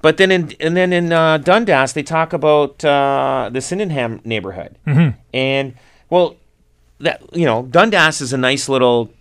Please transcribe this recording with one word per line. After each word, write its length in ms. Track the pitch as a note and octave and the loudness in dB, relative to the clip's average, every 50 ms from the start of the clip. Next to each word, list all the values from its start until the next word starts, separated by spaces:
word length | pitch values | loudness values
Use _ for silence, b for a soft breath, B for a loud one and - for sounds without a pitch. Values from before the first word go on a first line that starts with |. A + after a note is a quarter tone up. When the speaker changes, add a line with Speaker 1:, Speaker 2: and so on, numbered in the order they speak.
Speaker 1:
But 160 | - D#3 D#3 | 2 2 2
then 140 | D#3 F#3+ F#3+ | 4 2 2
in, 220 | F#3+ F#3 E3+ D3 - _ | 2 0 0 -4 -8 _
and 160 | C#3+ D#3+ E3+ | -4 -2 0
then 160 | F3+ F#3 F3+ F3+ | 0 0 0 0
in, 200 | F3 F3 E3+ E3+ | 0 0 0 2
uh, 260 | E3 D#3+ D#3+ D#3 D#3 | 2 2 2 2 0
Dundas, 540 | C#3 C#3+ F3+ A3 A#3 G3 E3 C3+ C3+ C3 - | 2 2 2 2 4 2 2 2 2 0 -2
they 100 | D3+ C#3+ | -6 -8
talk 300 | - E3 D#3+ E3 D#3+ - | -4 -2 -2 -2 -2 -4
about, 520 | D#3+ C3+ D#3 D3+ D3+ D3 C#3 - _ - | -2 2 2 4 4 2 0 -4 _ -2
uh, 640 | D3+ C#3+ C#3+ C#3 C#3 C#3 C#3 C3+ C3+ C3+ C3 A#2+ G#2 A#2+ | 0 2 2 2 0 0 0 -2 -2 -2 -4 -4 -4 -6
the 80 | C3 | -8
Sydenham 600 | - - F3+ F#3+ G#3+ F#3+ D#3 C#3 B2 A#2 A2+ - _ | -6 -6 -6 -6 -4 -4 -4 -4 -4 -4 -6 -10 _
neighborhood. 520 | A2+ A2+ G#2+ F2+ F#2+ F#2 F#2 D#2+ - - _ _ | -6 -6 -6 -6 -8 -10 -12 -14 -14 -18 _ _
Speaker 2:
Mm-hmm. 320 | D#3 C#3+ C#3+ E3+ D3 A2 - _ _ - | 0 2 2 2 2 0 -4 _ _ -6
Speaker 1:
And, 400 | B2+ C3 C3+ C3+ C#3 C#3 C3+ A#2+ b b b b b b b | -4 -2 -2 -2 -2 -4 -6 -8 b b b b b b b
well, 260 | - F3+ F3 D3+ - _ _ _ _ _ _ _ _ _ _ _ _ _ - | 0 2 2 0 -2 _ _ _ _ _ _ _ _ _ _ _ _ _ -6
that, 200 | E3 - - - - - | -6 -6 -6 -12 -12 -4
you 120 | E3+ E3+ | -2 0
know, 180 | C#3+ A2+ A2+ B2+ | 0 0 -2 -4
Dundas 580 | C3 A#2+ E3+ G3 A#3 G#3 F#3 D#3+ D#3 D3+ - | 0 2 2 2 4 4 2 2 2 2 -2
is 120 | C#3+ B2 B2+ | -6 -6 -4
a 60 | C3 | -2
nice 300 | B2+ B2+ C3+ C#3 - - | 0 0 0 -2 -2 -2
little 420 | C3+ C3 B2 B2 A#2+ A#2+ A#2 G#2+ _ _ | 0 2 2 4 2 2 0 -4 _ _